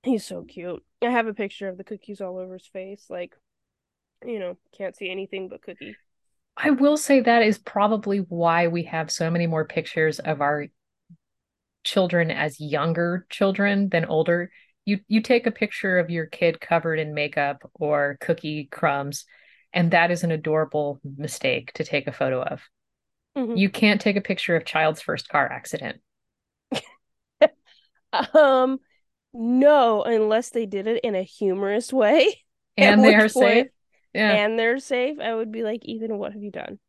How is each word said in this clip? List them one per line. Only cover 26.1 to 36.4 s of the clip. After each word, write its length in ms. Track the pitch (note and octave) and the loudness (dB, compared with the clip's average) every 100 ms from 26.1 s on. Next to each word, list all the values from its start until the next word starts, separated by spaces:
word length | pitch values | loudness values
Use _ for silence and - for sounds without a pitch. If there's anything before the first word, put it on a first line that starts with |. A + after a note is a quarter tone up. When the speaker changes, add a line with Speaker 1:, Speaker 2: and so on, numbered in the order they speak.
| _ _ _ _ _ _ | _ _ _ _ _ _
Speaker 1:
<laughs> 100 | - - _ _ _ _ _ D#4 _ _ _ _ _ _ - C#4 | -10 -10 _ _ _ _ _ 2 _ _ _ _ _ _ -4 2
Um, 460 | D#4+ C#4+ C4 B3+ C4 _ _ _ _ _ | 6 6 6 2 -2 _ _ _ _ _
no, 680 | A#3+ A3+ B3+ C#4+ D4+ A#3+ G#3+ | -6 0 4 6 6 6 2
unless 480 | - A3+ G#3+ A3 A#3+ | 2 2 2 0 0
they 160 | A#3+ G#3+ | -6 -4
did 220 | G3 G#3 | -4 -2
it 160 | A#3 | -2
in 100 | A#3 | -2
a 80 | G3 | -4
humorous 720 | F#3+ - G3 F#3+ G3 G4+ - | -6 -2 -2 0 0 -2 -2
way, 500 | C4 G#3+ D4+ E4+ - _ _ | 2 4 6 4 0 _ _
<laughs> 200 | _ - | _ 4
at 160 | G3 | 6
Speaker 2:
And 100 | G#3 | 8
they 60 | G#3+ | 8
Speaker 1:
which 60 | G#3+ | 8
Speaker 2:
are 60 | G#3+ | 6
safe. 40 | |
Speaker 1:
point, 380 | - B3 A3+ C4 _ _ _ _ | 4 4 4 2 _ _ _ _
Speaker 2:
Yeah. 180 | - G#3+ | 0 2
Speaker 1:
and 240 | G#3 G#3 A3+ | 2 2 0
they're 220 | A3+ C4 | 0 -2
safe, 400 | - B3 B3+ D4 | -2 -2 -2 -4
I 160 | A3+ A3+ | -6 -4
would 160 | A3 | -6
be 100 | A3 | -6
like, 240 | A3 A3+ - | -6 -6 -8
"Ethan, 320 | A3+ A3 G#3 | -8 -6 -6
what 160 | G#3 | -8
have 80 | G#3 | -10